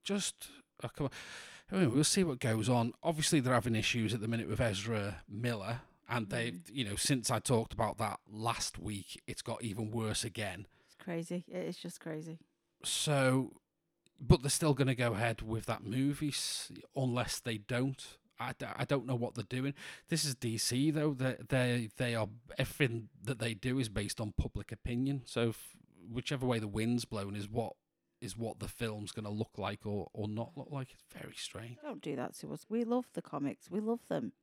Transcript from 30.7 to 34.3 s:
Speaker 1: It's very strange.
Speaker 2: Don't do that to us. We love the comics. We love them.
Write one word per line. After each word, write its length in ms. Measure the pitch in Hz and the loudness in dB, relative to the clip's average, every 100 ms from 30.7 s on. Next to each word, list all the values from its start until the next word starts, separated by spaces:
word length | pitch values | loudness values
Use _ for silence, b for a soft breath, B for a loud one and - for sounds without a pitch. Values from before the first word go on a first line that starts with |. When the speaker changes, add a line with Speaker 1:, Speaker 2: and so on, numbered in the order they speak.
| 139 131 | -8 -8
Speaker 1:
It's 120 | - _ - | -14 _ -14
very 140 | - - | -12 -10
strange. 420 | - - 117 120 | -10 -10 -12 -12
Speaker 2:
Don't 200 | - 175 | -12 -8
do 140 | 156 135 | -6 -4
that 180 | 123 - | -4 -8
to 120 | 147 | -10
us. 120 | 147 - | -10 -4
We 140 | 226 | -2
love 220 | 233 247 247 | 2 0 -2
the 80 | - | -10
comics. 500 | - 151 143 - - | -6 -4 -4 -4 -6
We 80 | 180 | -4
love 220 | 214 240 - | -2 -2 -2
them. 240 | 160 120 | -2 -2